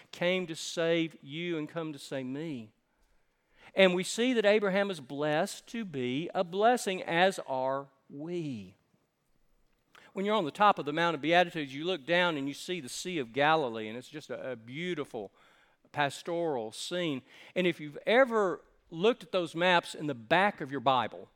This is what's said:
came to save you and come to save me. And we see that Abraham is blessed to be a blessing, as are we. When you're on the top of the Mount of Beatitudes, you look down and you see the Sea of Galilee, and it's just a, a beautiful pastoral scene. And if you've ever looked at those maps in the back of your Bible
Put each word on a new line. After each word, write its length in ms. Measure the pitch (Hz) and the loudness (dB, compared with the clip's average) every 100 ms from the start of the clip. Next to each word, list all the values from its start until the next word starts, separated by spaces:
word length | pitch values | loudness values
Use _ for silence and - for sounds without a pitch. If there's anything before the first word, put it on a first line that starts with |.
| - | -16
came 360 | - 175 185 175 | -4 0 0 -2
to 80 | 160 | -8
save 600 | - - 165 170 165 - | -8 -2 0 2 0 -6
you 360 | 139 151 175 160 | -14 -8 -6 -6
and 100 | 151 | -6
come 260 | 170 160 | -8 -8
to 60 | 147 | -10
save 260 | - 139 127 | -8 -8 -6
me. 460 | 135 165 131 110 _ _ _ _ _ _ _ _ _ - - | -8 -8 -10 -12 _ _ _ _ _ _ _ _ _ -6 4
And 200 | 190 180 | 4 4
we 80 | |
see 300 | 180 - 247 | -2 -2 0
that 120 | 240 202 | 4 4
Abraham 460 | 214 202 190 202 | 4 4 0 0
is 80 | 175 | -4
blessed 640 | 123 143 151 151 196 - - | -8 -4 0 0 0 -4 -12
to 180 | 233 208 | -10 -8
be 440 | 143 123 131 170 - | -4 -4 -4 -4 -4
a 80 | |
blessing, 580 | 185 190 220 247 - 185 | -4 2 4 4 0 -6
as 380 | - 170 190 190 - | -2 4 4 2 -4
are 400 | 131 131 135 139 _ _ | -2 -2 -2 -6 _ _
we. 680 | 143 160 175 151 117 92 101 _ _ _ _ _ _ _ _ _ _ _ - - | -12 -8 -6 -6 -8 -10 -18 _ _ _ _ _ _ _ _ _ _ _ -20 -14
When 120 | - 202 | -6 0
you're 100 | 214 | 0
on 100 | 151 | 0
the 60 | |
top 260 | - 208 190 | 4 6 6
of 80 | 143 | 2
the 80 | |
Mount 220 | 151 170 151 | 0 2 2
of 60 | |
Beatitudes, 520 | 143 170 175 170 143 | 4 6 4 0 -6
you 120 | 139 165 | -6 -4
look 200 | 180 127 | -4 0
down 320 | 175 180 151 | 2 2 0
and 100 | 139 | -4
you 60 | |
see 280 | 139 - 180 | -8 -8 -8
the 80 | 123 | -8
Sea 280 | - 185 175 | -10 -6 -6
of 160 | 117 | -4
Galilee, 540 | 120 147 160 131 113 107 | 2 4 4 2 -4 -8
and 100 | 117 | -10
it's 120 | - | -14
just 200 | 151 - | -14 -12
a, 220 | 113 123 | -10 -8
a 40 | 120 | -10
beautiful 760 | 113 135 180 165 135 120 98 _ _ _ _ _ _ | -12 -10 -6 -6 -6 -8 -10 _ _ _ _ _ _
pastoral 800 | 147 143 - - 170 165 135 110 | -2 -2 -2 -6 -4 -2 -2 -6
scene. 520 | - - 175 170 135 - - - - | -8 -8 -4 -2 -4 -8 -20 -8 0
And 100 | 180 | 0
if 140 | 160 | 0
you've 180 | 151 147 - | -6 -6 2
ever 560 | 226 262 226 190 156 - _ _ | 6 6 4 0 -2 -10 _ _
looked 320 | 165 208 247 | 0 0 0
at 80 | - | -2
those 240 | 185 165 160 | -4 -2 2
maps 400 | 180 175 - - | 4 4 2 -6
in 100 | 151 | -6
the 80 | |
back 480 | 127 110 165 202 - | -6 2 4 4 0
of 100 | 147 | -8
your 80 | 135 | -2
Bible 500 | 127 127 107 90 95 | 2 4 2 -4 -18